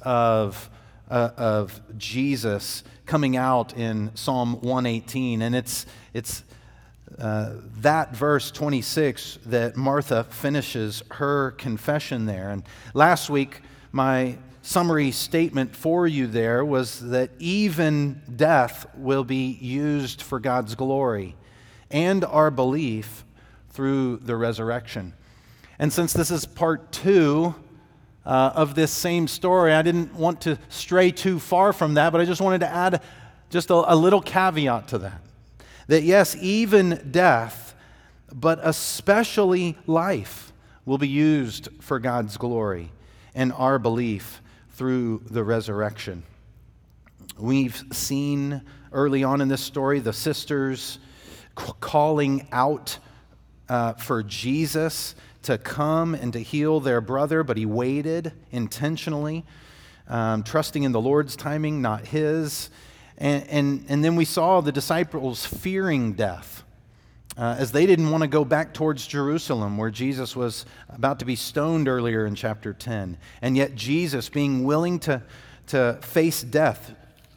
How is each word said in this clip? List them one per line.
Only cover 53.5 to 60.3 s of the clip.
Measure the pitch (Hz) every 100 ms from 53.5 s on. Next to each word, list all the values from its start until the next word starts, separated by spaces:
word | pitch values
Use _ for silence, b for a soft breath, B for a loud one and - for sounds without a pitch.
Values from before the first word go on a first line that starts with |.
| - -
uh, | 123 117
for | 110 - 120
Jesus | 104 107 120 147 160 156 160 - - - B B
to | - 113
come | - - 151 160 165
and | 156 120
to | 117
heal | - 151 151 156
their | 135 120
brother, | 110 131 147 160
but | 139 113
he | 110
waited | 110 127 143 151 165 165 - -
intentionally, | 123 107 117 147 160 - 147 151 165 - B B B B B -
um, | 117 113